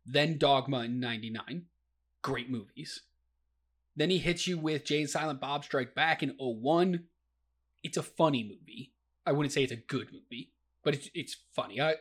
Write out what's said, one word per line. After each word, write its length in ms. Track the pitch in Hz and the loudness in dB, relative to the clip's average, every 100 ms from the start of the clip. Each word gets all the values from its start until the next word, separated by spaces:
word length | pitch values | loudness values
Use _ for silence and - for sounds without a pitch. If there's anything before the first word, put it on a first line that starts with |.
| - | -2
Then 320 | 143 151 147 | 2 2 4
Dogma 440 | 143 139 127 131 | 4 4 4 -2
in 180 | 117 123 | -2 -2
ninety-nine. 640 | 123 113 113 110 - 165 175 _ _ _ _ _ | -2 -4 -6 -8 -8 -10 -10 _ _ _ _ _
Great 280 | 135 123 123 | -4 -4 -4
movies. 520 | 123 98 - 160 - - _ _ _ _ _ _ _ _ 147 | -6 -8 -12 -14 -14 -16 _ _ _ _ _ _ _ _ -2
Then 120 | 160 | 2
he 100 | 185 | 2
hits 280 | 170 170 180 | 2 0 -2
you 100 | 175 | 0
with 280 | 156 147 - | 0 -2 0
Jay 160 | 147 | 0
and 80 | 143 | 0
Silent 320 | 156 156 135 | -2 -2 -2
Bob 240 | 135 147 - | -4 -4 -2
Strike 280 | 139 120 - | -2 -2 0
Back 280 | 160 160 | 2 2
in 120 | 139 - | 0 -2
oh 140 | 131 | -4
one. 520 | 110 127 170 185 175 - _ _ _ _ _ _ _ | -2 2 4 4 2 -4 _ _ _ _ _ _ _
It's 140 | 160 165 | -8 -6
a 60 | |
funny 400 | - - 160 131 | -4 4 4 4
movie. 500 | 104 - - - 131 _ _ _ 175 | -2 -10 -18 -18 -18 _ _ _ 0
I 80 | |
wouldn't 180 | 143 147 | 2 2
say 120 | 147 | 2
it's 80 | 131 | 0
a 40 | 113 | -2
good 360 | - 131 107 | -4 -4 -4
movie, 400 | - - 120 131 _ _ _ | -12 -14 -14 -14 _ _ _
but 100 | 151 | -2
it's, 160 | 147 - | -2 -4
it's 220 | - - - _ | -10 -10 -12 _
funny. 280 | - 127 127 | -6 -4 0
I, 140 | 156 156 | 0 0